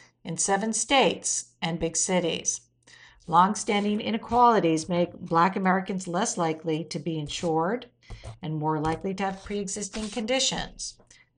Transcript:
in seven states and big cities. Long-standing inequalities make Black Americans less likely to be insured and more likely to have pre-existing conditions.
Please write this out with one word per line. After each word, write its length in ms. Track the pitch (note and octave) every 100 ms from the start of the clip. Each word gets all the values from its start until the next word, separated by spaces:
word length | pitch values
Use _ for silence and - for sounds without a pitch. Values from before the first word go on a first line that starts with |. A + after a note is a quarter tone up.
| - _ -
in 120 | D#3+
seven 360 | - G3 A3
states 760 | A3 - C#4 G3 - - - - _
and 180 | E3 E3
big 160 | E3 E3
cities. 680 | - F3+ E3+ - - - - _ _ - - _ -
Long-standing 760 | E3 F#3+ G#3 - G3+ G#3 G#3
inequalities 880 | G#3 A3+ - A#3 A#3+ G#3+ E3 D#3+ D#3+
make 240 | F3 F3
Black 420 | - F3+ E3 F#3 F#3+
Americans 520 | F#3+ F#3+ F#3 F#3+ F#3
less 300 | F3 G#3+ -
likely 460 | E3 D#3 E3+ D#3 E3
to 140 | D#3+
be 200 | E3 D#3+
insured 680 | D3 - F3 D#3+ E3+ B3 - _ - - - -
and 160 | D#3 D#3
more 220 | D3+ D#3
likely 340 | D#3+ D#3+ G3
to 100 | F#3+
have 200 | G3 F#3+
pre-existing 680 | - G3+ F#3+ G#3 G3 A3+ G#3+
conditions. 880 | B3 A3 C4 - E3 - - - - _ - _